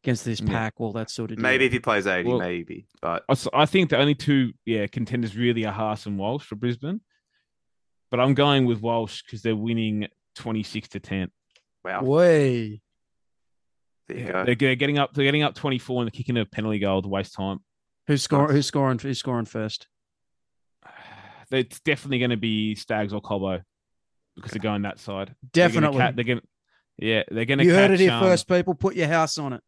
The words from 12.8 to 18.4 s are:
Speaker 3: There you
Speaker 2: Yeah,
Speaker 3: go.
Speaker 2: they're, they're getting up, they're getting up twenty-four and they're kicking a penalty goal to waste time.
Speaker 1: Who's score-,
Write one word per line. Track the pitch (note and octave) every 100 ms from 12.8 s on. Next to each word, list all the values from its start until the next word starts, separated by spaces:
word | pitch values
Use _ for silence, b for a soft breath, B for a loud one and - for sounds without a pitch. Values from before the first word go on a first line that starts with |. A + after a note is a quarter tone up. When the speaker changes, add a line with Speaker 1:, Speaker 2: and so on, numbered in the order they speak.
| _ _ _ _ _ _ _ _ _ _ _ _ _
Speaker 3:
There | -
you |
Speaker 2:
Yeah, | A#2
Speaker 3:
go. | F#2 F#2
Speaker 2:
they're, |
they're | A#2+ C3+ B2
getting | C#3 C#3+
up, | C#3
they're | D3
getting | C#3 D3
up | B2+
twenty-four | - D3 B2+ - B2
and | A#2
they're | -
kicking | B2 A#2+
a | G#2
penalty | - G#2+ G#2+
goal | G2+ F#2+
to | G2
waste | G2 G2
time. | - G2 F#2+ _ _ _ _ -
Speaker 1:
Who's | C#3+
score-, | - C#3+